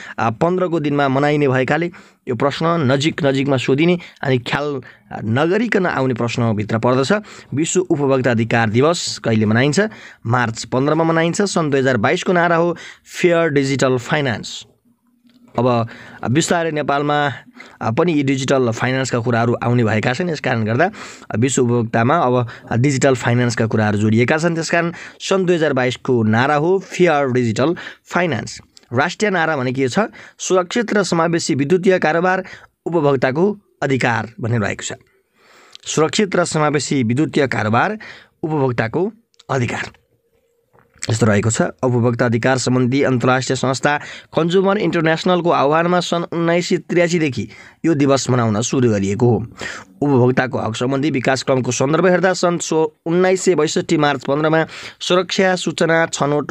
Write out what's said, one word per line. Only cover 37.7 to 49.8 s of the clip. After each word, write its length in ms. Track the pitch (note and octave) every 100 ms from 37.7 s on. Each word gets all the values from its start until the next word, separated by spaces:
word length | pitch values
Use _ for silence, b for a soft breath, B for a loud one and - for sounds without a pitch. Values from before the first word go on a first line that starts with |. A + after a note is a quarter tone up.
| A#2 F3 G#3+ B B B -
उपभोक्ताको 680 | D#3+ D#3 C3 A#2+ A2+ D3+ G3+ - _ _ -
अधिकार। 400 | A#2 A2+ - - - _ _ _ _ _ _ _ _ _ - -
यस्तो 160 | A2 A2
रहेको 240 | G2+ A2
छ, 120 | -
उपभोक्ता 640 | F3 - C3 B2 A#2+ A#2+ B2
अधिकार 320 | A#2 B2+ C3
सम्बन्धी 440 | C3 B2+ B2 C#3
अन्तर्राष्ट्रिय 540 | C3 B2+ B2+ B2+ B2 C3
संस्था 420 | B2 C3+ D3 D3 B B B
कन्ज्युमर 440 | - E3+ F#3+ F#3+ G#3
इन्टरनेसनलको 720 | E3+ E3+ D#3+ D#3+ F#3+ F3+ E3+
आह्वानमा 500 | C3+ C#3 D#3+ E3+ F3+
सन् 340 | E3+ E3+ E3+
उन्नाइस 340 | E3 E3 F3 E3+
सय 80 | F3
त्रियासीदेखि 720 | - F3 F3 E3+ D3+ A#2+ G2+ B B B
यो 100 | D#3
दिवस 360 | D3+ C#3 C3+ -
मनाउन 320 | B2 A2+ G#2
सुरु 280 | A#2 C#3 A#2+
गरिएको 360 | G#2 G2 G2+ A#2+
हो। 200 | G#2 - - B B